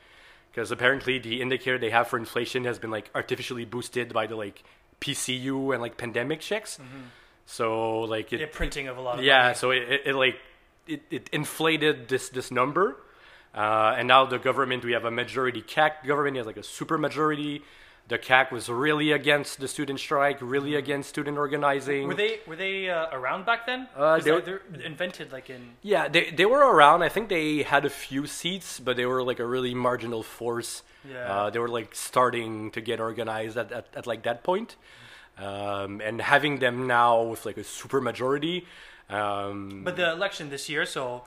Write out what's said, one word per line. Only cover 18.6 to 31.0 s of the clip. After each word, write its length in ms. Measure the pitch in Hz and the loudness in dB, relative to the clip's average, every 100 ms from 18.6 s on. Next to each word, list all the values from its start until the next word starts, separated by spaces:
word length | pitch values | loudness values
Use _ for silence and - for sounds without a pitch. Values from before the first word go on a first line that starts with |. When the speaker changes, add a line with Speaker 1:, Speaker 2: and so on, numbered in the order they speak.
| 110 | -4
Speaker 1:
really 440 | 120 151 151 151 | 0 2 2 4
against 480 | 147 139 147 135 - | 2 4 2 0 -8
the 80 | 135 | -8
student 300 | - 139 135 | -6 -6 -6
strike, 400 | - 147 143 139 | -2 2 2 0
really 300 | 123 139 139 | -4 -4 -2
Speaker 2:
Mm-hmm. 80 | 147 | -4
Speaker 1:
against 300 | 139 143 139 | -2 -4 -4
student 300 | - 143 147 | -6 -6 -4
organizing. 680 | 143 147 143 139 127 143 139 | -2 0 0 0 -2 -4 -4
Speaker 2:
Were 80 | |
they, 260 | 185 214 220 165 | -2 -2 -4 -12
were 100 | 160 | -8
they, 340 | 190 196 185 | -6 -4 -4
uh, 180 | 170 165 | -4 -4
around 340 | 131 127 175 196 | -4 -4 -4 -2
back 180 | 233 - | -2 -2
then? 220 | 254 262 135 | -8 -8 0
Speaker 1:
Uh, 200 | 151 160 | 4 6
Speaker 2:
'Cause 80 | |
Speaker 1:
they 60 | 147 | 4
Speaker 2:
they, 60 | 165 | 2
Speaker 1:
were 40 | 175 196 - | 0 -10 -12
Speaker 2:
they're 100 | 160 | -12
invented, 500 | 165 151 185 - 139 | -12 -6 -8 -8 -12
like, 160 | 131 131 | -14 -14
in 260 | 127 120 - | -16 -18 -12
Speaker 1:
Yeah, 260 | 202 180 147 | 0 2 4
they, 220 | 160 165 | 2 2
they 140 | 160 196 | 4 4
were 140 | 277 | 8
around. 420 | 277 170 143 170 | 8 12 10 10
I 60 | 160 | 4
think 200 | 196 220 | 0 -2
they 340 | 175 151 151 | 0 0 0
had 220 | 127 143 | 2 2
a 60 | 147 | 2
few 360 | - - 135 143 | -6 -8 -6 -6
seats, 520 | - 175 190 - - | -6 -6 -6 -10 -8
but 160 | 123 123 | -4 0
they 100 | 123 | 0
were, 160 | 127 | 0
like, 160 | 127 127 | -2 -4
a 80 | 117 | -2
really 280 | 127 123 | -2 -2
marginal 480 | 123 123 123 117 113 | 0 0 -2 -4 -8
force. 600 | 104 - 117 117 113 - - - | -8 -8 -4 -4 -6 -10 -16 -20